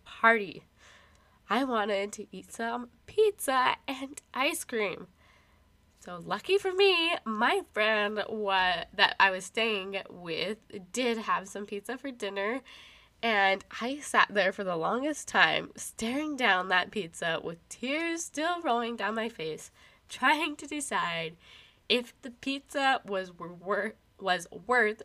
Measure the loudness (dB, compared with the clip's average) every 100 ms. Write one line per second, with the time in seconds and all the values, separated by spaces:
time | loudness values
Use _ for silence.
0 | -18 2 6 6 2 -10 -18 _ -20 -20
1 | -20 _ _ _ -2 0 0 0 0 -2
2 | -4 -8 -14 -16 -14 -8 -6 -6 -10 _
3 | -4 2 2 2 0 2 2 0 -4 -8
4 | -10 -12 -10 -2 -2 -2 -4 -4 -4 -4
5 | -12 _ _ _ _ _ _ _ _ _
6 | -16 -12 -6 -6 2 2 2 4 6 6
7 | 2 0 -2 0 2 2 0 0 2 4
8 | 2 -2 -4 -4 0 4 4 2 -2 2
9 | 4 6 4 4 -4 -2 0 0 -4 -8
10 | -8 -12 -8 -4 -4 -6 _ -14 -8 -2
11 | 0 0 0 -2 -2 -10 -8 -8 -8 -10
12 | -10 -8 -6 -2 -2 -4 -8 -18 -20 -20
13 | -20 _ 0 4 4 2 -2 -6 -6 -6
14 | 0 4 4 4 2 0 -4 -2 -2 0
15 | -2 -4 0 4 6 4 -2 -10 -14 -6
16 | -4 -4 -4 0 4 4 4 2 2 -4
17 | -8 -6 -4 -4 -6 -12 -14 -10 -4 -4
18 | -2 -4 -6 -4 -2 -2 0 0 -2 -4
19 | -4 -4 -6 -6 -8 -8 -12 _ -20 _
20 | _ 0 4 4 0 -6 -8 -8 -4 -2
21 | -2 -2 -6 -10 -20 -20 -20 _ 0 0
22 | 0 -10 -18 -10 -6 -6 -6 0 2 2
23 | -2 -6 -6 -10 -14 -10 -2 -2 -2 -6
24 | _ _ 0 0 -2 -10 2 4 4 0